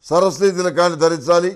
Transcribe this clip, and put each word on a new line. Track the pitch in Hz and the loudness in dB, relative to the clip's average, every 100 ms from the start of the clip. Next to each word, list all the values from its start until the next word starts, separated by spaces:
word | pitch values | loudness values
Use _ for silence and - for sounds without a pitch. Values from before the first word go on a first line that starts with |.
| - | -2
సరస్వతీ | 165 190 151 196 180 | 0 0 0 -2 0
తిలకాన్ని | 180 156 175 165 | -4 0 0 2
ధరించాలి | 165 165 139 170 180 | 0 0 0 0 0